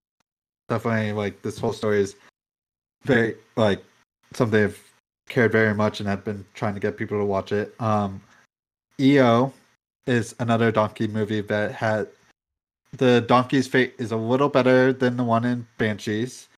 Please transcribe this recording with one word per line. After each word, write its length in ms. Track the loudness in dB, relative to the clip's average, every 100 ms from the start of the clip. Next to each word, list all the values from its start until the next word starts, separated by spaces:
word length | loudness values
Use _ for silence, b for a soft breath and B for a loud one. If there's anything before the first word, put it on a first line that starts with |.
| _ _ _ _ _ _ -6
definitely, 420 | -4 -2 -2 -2
like, 300 | -4 -6 -6
this 160 | -10 -6
whole 140 | -6
story 260 | -4 0 0
is 140 | 0 -4 b _ _ _ _ _ _ _
very, 320 | 0 0 0 -4 _ 0
like, 280 | 0 0 -6 _ _ _ _
something 300 | -4 0 2
I've 180 | 0 -4 -18 _ _ _ _
cared 220 | 0 2
very 240 | 4 2 2
much 240 | -2 -2
and 100 | -6
have 140 | -6
been 200 | -6 -10 -14 -8
trying 180 | -6
to 60 | -4
get 180 | -6 -6
people 220 | -6 -4
to 60 | -2
watch 260 | -2 -2
it. 240 | -4 -6 -6
Um, 420 | -2 0 -2 -8 -18 b _ _ _ _ _ 0
E 220 | 4 6
O 320 | 6 4 2 -4 _ _ _ _ -2
is 260 | -2 -2 -6
another 320 | -2 2 2
donkey 340 | 2 0 -2 -6
movie 340 | -4 -4 -4
that 300 | -2 -2 -2
had, 340 | -4 -2 -2 -4 _ _ _ _ _ _ _ _ 0
the 240 | 4 4 4
donkey's 400 | 2 4 0 2
fate 260 | 0 0 -4
is 120 | -6
a 60 | -4
little 320 | -2 0 2
better 420 | 2 4 4 4
than 240 | 2 -2 -2
the 60 |
one 220 | 0 0 0
in 220 | -4 -8 -4
Banshees, 680 | -4 -4 -4 -4 -4 -8 -20